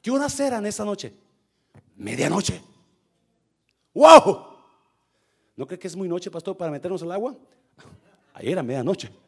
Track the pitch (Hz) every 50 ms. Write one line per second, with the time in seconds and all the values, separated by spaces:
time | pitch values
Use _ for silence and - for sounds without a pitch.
0 | - 220 254 277 285 285 269 - 277 277 247 220 202 214 202 - 214 208 202 196
1 | - 117 - - _ _ _ _ _ _ _ _ _ _ _ - _ _ _ -
2 | 98 107 117 120 - - - - - - 92 - - - - _ _ _ _ _
3 | _ _ _ _ _ _ _ _ _ _ _ _ _ _ _ _ _ _ _ -
4 | 277 320 330 285 - 196 - - - - - - - _ _ _ _ _ _ _
5 | _ _ _ _ _ _ _ _ _ _ _ - 135 135 180 180 - 185 156 185
6 | 196 175 170 180 175 170 160 165 165 196 190 190 180 160 147 135 - 175 190 175
7 | 165 170 175 202 220 262 254 - - _ _ _ _ _ _ - - - - -
8 | _ _ _ _ _ _ _ - 85 113 170 185 139 117 131 135 123 165 196 -
9 | - - - - _